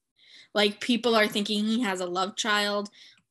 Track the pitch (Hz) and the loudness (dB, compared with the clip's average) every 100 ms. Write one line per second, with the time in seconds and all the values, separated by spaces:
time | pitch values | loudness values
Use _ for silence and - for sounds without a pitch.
0 | _ _ _ - - 208 208 208 - 233 | _ _ _ -20 -6 0 0 0 -2 0
1 | 240 226 208 214 208 208 214 226 214 185 | 2 4 4 0 -2 -2 0 0 -2 -2
2 | 180 180 190 - 226 208 208 208 208 - | -4 -2 -4 -2 0 0 0 -2 -6 -12
3 | - _ _ | -20 _ _